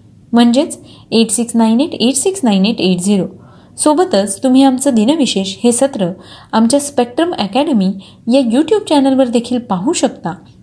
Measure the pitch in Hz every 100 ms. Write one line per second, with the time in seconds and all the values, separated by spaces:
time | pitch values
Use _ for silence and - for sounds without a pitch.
0 | - - - 233 240 247 330 - - -
1 | - 226 226 - 233 233 220 226 339 -
2 | 233 - 381 381 233 196 202 240 185 180
3 | 190 202 170 - - - - - 302 302
4 | 370 - 208 - 262 262 269 254 285 226
5 | 214 320 240 196 190 - 240 240 277 233
6 | 175 - - - - 220 233 285 285 -
7 | 294 - 339 - 196 247 311 226 190 190
8 | - - 226 269 233 247 311 427 - 294
9 | 269 262 254 233 233 247 240 180 220 349
10 | 269 - 175 - - -